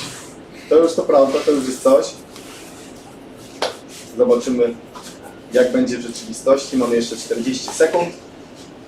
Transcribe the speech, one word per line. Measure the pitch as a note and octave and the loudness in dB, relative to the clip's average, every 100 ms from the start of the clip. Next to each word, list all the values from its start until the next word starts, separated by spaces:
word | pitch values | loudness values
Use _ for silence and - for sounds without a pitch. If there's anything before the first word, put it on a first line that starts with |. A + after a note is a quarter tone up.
| - - - - - - - | -10 -14 -18 -20 -20 -12 2
To | D#3 | 4
już | E3 | 4
to | - | 0
prawda, | - D3 C3+ D3 D3+ | 2 4 4 2 2
to | |
już | C#3+ B2+ | 0 0
jest | B2+ | 0
coś. | C3 C3+ - - - - - - - - - - - - - - - - - - - - - A2+ | 4 4 2 -10 -18 -20 -18 -18 -18 -20 -20 -20 -20 -20 -20 -20 -16 -8 -8 -8 -18 -20 -10 0
Zobaczymy, | B2 A#2+ C3+ B2 A#2+ A#2 - - - - - - - | 2 2 0 0 0 -2 -16 -18 -18 -18 -20 -20 -2
jak | B2 B2 | 2 2
będzie | B2+ A#2+ A#2+ | 2 0 -4
w | |
rzeczywistości. | A#2+ A#2 A2 A2 C3 C3+ - C3 | -8 -12 -12 -4 2 2 0 -2
Mamy | A#2 A#2 | 0 0
jeszcze | A#2 A2+ | -2 -8
czterdzieści | - A#2 A#2+ B2+ - | -6 -4 -4 -6 -6
sekund. | - D#3+ F3 F3 - - - - - - - | 0 2 2 -2 -8 -20 -20 -20 -20 -20 -20